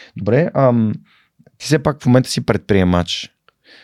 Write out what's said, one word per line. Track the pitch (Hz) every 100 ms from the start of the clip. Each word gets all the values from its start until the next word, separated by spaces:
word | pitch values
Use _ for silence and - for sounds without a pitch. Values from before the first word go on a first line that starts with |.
| - -
Добре, | 101 127 175
ам, | - 131 120 107 104 _ _ _ _ _ -
ти | -
все | 151
пак | 156 143
в | 127
момента | 127 127
си | - -
предприемач. | 104 - 98 90 90 85 - - _ _ _ _ -